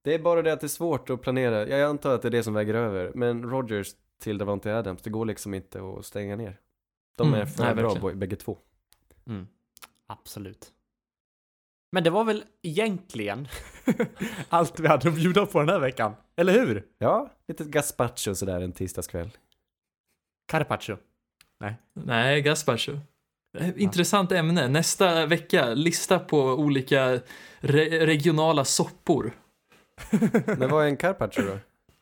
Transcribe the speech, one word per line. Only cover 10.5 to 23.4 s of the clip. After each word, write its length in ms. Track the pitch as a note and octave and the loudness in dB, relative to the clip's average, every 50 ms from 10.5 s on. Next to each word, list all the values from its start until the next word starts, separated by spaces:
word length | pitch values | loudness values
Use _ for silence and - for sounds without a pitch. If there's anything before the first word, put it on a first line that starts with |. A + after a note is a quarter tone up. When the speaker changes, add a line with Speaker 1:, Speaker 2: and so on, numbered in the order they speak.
| G#2+ _ - - _ _ _ _ _ _ _ _ _ _ _ _ _ _ _ _ _ _ _ _ _ _ _ _ - | -16 _ -20 -20 _ _ _ _ _ _ _ _ _ _ _ _ _ _ _ _ _ _ _ _ _ _ _ _ -2
Speaker 3:
Men 100 | F#3 E3 | 2 2
det 60 | E3 | 2
var 140 | E3 G#3 A3+ | 2 2 2
väl 200 | A3 G#3+ G#3+ - _ _ _ | 2 0 -2 -6 _ _ _
egentligen 840 | - E3+ D3 F#3 A3 A3+ G3 E3+ - _ - A2+ G#2 G2+ G2+ A#2+ C#3+ C3 - - - - - - - - - | -10 -4 -2 0 0 0 -2 -4 -8 _ -10 -8 -6 -6 -6 -8 -8 -12 -12 -16 -16 -18 -20 -4 -2 -2 0
<laughs> 520 | - A3+ - - - - A#3 A3 - C#3+ - | 0 -2 -4 -4 -10 -10 -10 -8 -12 -6 0
allt 300 | - E3+ E3+ - - - | 2 2 2 2 -2 2
vi 80 | D#3 | 4
hade 220 | D3+ D3+ C3+ B2+ E3+ | 6 6 6 4 0
att 60 | D#3+ | 2
bjuda 300 | D#3+ D#3+ F3+ F3 G3+ G3+ | 2 2 2 4 2 0
på 140 | - - E3+ | 2 2 2
den 100 | D3 D3+ | 2 2
här 100 | G3 F#3 | 2 0
veckan. 340 | C#3 C3 B2+ - A2+ G#2+ G#2+ - _ _ _ | 0 -2 0 -2 -2 -2 -2 -8 _ _ _
Eller 180 | - F3 F#3 F#3 | 0 4 6 6
hur? 340 | A#3+ C4 D3 A2 G2 - _ _ | 4 4 4 0 -2 -4 _ _
Speaker 1:
Ja, 320 | _ G#2 B2+ F3+ A3+ C#4+ - _ _ _ | _ 0 2 2 2 -2 -6 _ _ _
lite 160 | - D#3+ - D#3+ | -14 -10 -10 -10
gazpacho 720 | D3+ C#3+ D3+ C#3+ - - - B2+ A#2 - - - G#2+ G2 | -2 -2 -2 -2 -2 -2 -2 -2 -2 -2 -6 -4 -4 -4
sådär 260 | - G2 F#2+ F2+ F2+ | -4 -4 -4 -2 -2
en 100 | F2+ F2+ | -4 -6
tisdagskväll. 580 | F2+ - F#2+ F#2 - - F2 - - F2 E2+ G#2 - _ _ _ _ _ _ _ _ _ _ _ _ _ _ _ _ _ _ _ _ _ _ | -6 -6 -8 -6 -6 -8 -10 -8 -8 -8 -10 -10 -14 _ _ _ _ _ _ _ _ _ _ _ _ _ _ _ _ _ _ _ _ _ _
Speaker 3:
Carpaccio. 500 | - - D#3 D3 - A#2 G#2 - - G#2 - _ _ _ _ _ _ _ _ _ _ _ _ | -4 -2 -2 0 0 -2 -4 -4 -10 -10 -10 _ _ _ _ _ _ _ _ _ _ _ _
Nej. 160 | - G#2 A2+ - _ _ _ | -10 -10 -10 -10 _ _ _
Speaker 2:
Nej, 480 | - - B2+ A#2+ A2+ A#2+ C3+ C#3+ D3+ | -12 -4 -2 0 2 2 2 2 2
gazpacho. 500 | C#3+ D3 D3+ D3 - - A#2+ A2+ - - | 2 2 0 0 0 -2 -2 0 -4 -6
Eh, 760 | - C#3+ - _ _ _ _ _ _ _ | -8 -10 -12 _ _ _ _ _ _ _